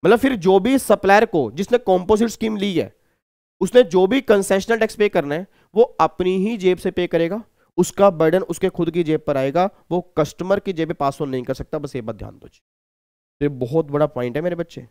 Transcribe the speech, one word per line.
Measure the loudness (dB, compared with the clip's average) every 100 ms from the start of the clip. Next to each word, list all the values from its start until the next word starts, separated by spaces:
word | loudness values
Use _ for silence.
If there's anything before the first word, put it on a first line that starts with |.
मतलब | 2 2
फिर | 2 0
जो | 2 2
भी | 2 -2
सप्लायर | 0 0 4 4 4
को | 0 -4
जिसने | -4 -2 -2
कंपोजिट | 2 0 2 0 0
स्कीम | -2 -6 -4
ली | -2
है | -2 -4 _ _ _ _ _ _ _
उसने | 2 4 6
जो | 4 2
भी | 0
कंसेशनल | 2 2 2 -2 0 0
टैक्स | 0 0
पे | 0
करना | 0 -2 -6
है | -8 _ _
वो | 0 0 2
अपनी | -2 0 -2 0
ही | -2 0
जेब | 0 0
से | -2
पे | -4 -2
करेगा, | 0 -2 -4 -12 _ _ -2
उसका | -2 4 2
बर्डन | 4 2 2
उसके | -2 -4 -4
खुद | -2 -4
की | -2
जेब | -2 -2 -2
पर | -2
आएगा, | 0 0 -2 _ _
वो | -6 -4 -4
कस्टमर | -4 -4 -2 -2
की | -2
जेब | -6 -6
पे | -2
पास | -4 -2
ऑन | -6
नहीं | -6
कर | -6
सकता। | -8 -8 -10
बस | -8 -10
ये |
बात | -10 -12
ध्यान | -14
दो | -18 -20
जी, | _ _ _ _ _ _ _ _ _
ये | -4
बहुत | -2 -2 -2 -2
बड़ा | 0 0
पॉइंट | -2 -4 -4
है |
मेरे | -4 -6
बच्चे | -10 -12 -20